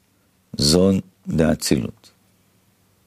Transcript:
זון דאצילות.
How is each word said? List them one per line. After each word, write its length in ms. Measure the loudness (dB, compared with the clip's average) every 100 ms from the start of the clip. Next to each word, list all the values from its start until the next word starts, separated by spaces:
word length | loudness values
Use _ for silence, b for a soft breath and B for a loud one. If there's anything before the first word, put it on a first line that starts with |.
| _ _ _ _ _ -4
זון 420 | 0 4 4 2 -4 _ -6
דאצילות. 840 | -2 0 0 -2 -2 -2 -12 -20 _ _ _ _ _ _ _ _ _